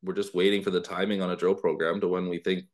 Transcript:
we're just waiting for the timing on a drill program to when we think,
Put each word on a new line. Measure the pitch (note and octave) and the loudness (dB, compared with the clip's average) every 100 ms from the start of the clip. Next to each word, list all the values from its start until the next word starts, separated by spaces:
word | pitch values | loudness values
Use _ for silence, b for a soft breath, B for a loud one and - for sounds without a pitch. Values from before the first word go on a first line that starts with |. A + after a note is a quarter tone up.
we're | F#2 | -6
just | F#2+ G2 F2 | -4 -2 2
waiting | F#2+ G2+ | 4 4
for | G2 | 2
the | F2+ | -2
timing | F2 F2+ G2 G2 | -2 -2 -2 0
on | F2+ | -2
a | F2 | 0
drill | F2+ G2 | 2 2
program | F2 D#2 E2 F#2+ | 0 0 0 0
to | F#2+ | 0
when | F2+ F2+ | 0 -2
we | F2 | -4
think, | F#2+ F#2 - | -2 -2 -4